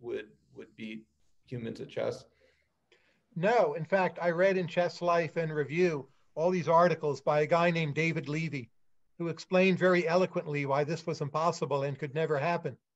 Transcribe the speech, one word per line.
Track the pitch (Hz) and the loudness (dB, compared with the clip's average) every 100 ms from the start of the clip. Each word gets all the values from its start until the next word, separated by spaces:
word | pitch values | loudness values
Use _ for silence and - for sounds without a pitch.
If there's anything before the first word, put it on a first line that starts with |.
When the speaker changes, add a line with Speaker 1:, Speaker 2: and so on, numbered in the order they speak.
Speaker 1:
would, | 120 110 107 _ _ | -10 -10 -10 _ _
would | 123 110 - | -20 -20 -14
beat | 110 110 - _ _ _ - | -14 -14 -18 _ _ _ -14
humans | 120 113 - | -10 -10 -12
at | - | -12
chess? | 117 113 - - _ _ _ _ _ _ _ _ _ _ | -6 -6 -8 -16 _ _ _ _ _ _ _ _ _ _
Speaker 2:
No. | 165 190 240 160 | -2 2 2 2
In | 170 156 | -2 -2
fact, | 190 170 175 | 0 0 0
I | 175 | -2
read | 170 196 185 | 2 2 2
in | 170 | -2
Chess | 180 175 - | -2 -2 -2
Life | 170 170 165 170 | 0 0 0 -4
and | 160 | -4
Review | 151 131 165 180 147 - _ _ | -4 -4 0 0 0 -8 _ _
all | 151 175 | -2 0
these | 185 147 | 0 4
articles | 165 180 160 147 131 | 6 6 4 -2 -2
by | 160 151 | 0 2
a | 151 | 4
guy | 170 175 | 4 4
named | 165 151 | 2 -2
David | 147 165 165 135 | 0 0 -2 -4
Levy, | 156 165 135 113 _ _ _ _ - | -6 -4 -8 -12 _ _ _ _ -8
who | 170 | -8
explained | 165 - 185 190 175 | -8 0 4 4 4
very | 185 180 160 | 4 4 4
eloquently | 180 180 175 165 147 139 | 2 2 -2 -4 -4 0
why | 139 | 0
this | 147 165 170 | 0 -4 -6
was | 147 | -6
impossible | 139 151 165 160 147 143 | -4 0 0 -2 -2 -2
and | 143 135 | -2 -6
could | 151 | -6
never | 147 156 143 | -4 0 0
happen. | 160 135 139 - _ | 0 -2 -6 -12 _